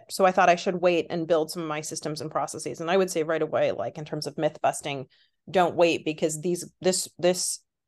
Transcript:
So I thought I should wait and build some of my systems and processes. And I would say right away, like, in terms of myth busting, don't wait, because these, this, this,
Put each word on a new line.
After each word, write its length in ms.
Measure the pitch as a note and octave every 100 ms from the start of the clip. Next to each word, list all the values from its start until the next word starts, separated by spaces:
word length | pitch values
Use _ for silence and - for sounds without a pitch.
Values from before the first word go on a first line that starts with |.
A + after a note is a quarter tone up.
| -
So 160 | -
I 80 | F#3+
thought 160 | F#3+ F3
I 80 | F3
should 200 | G3+ F3+
wait 300 | F3+ E3+ D#3
and 160 | E3+ D#3+
build 240 | D#3+ D#3
some 120 | F3
of 60 | D#3
my 140 | D3+
systems 400 | D3+ D#3 D#3+ D#3
and 80 | D#3
processes. 500 | D3+ D3+ D#3 D3+ C3+
And 100 | E3
I 60 | F#3+
would 140 | F3+
say 140 | E3+
right 180 | D#3 D#3+
away, 300 | D#3 A#2+ C#3+
like, 260 | - A#2 D#3
in 80 | D3+
terms 200 | D3+ D3
of 120 | D3+
myth 200 | D3+ -
busting, 440 | C3 - D3+ C#3 C3 _ _ _ -
don't 240 | F#3 E3+
wait, 300 | D3+ E3+ D3
because 360 | D#3 D#3 E3 D#3
these, 300 | F3 F3 D#3+ -
this, 280 | C#3+ C#3 - -
this, 420 | F3 F3+ - - _ _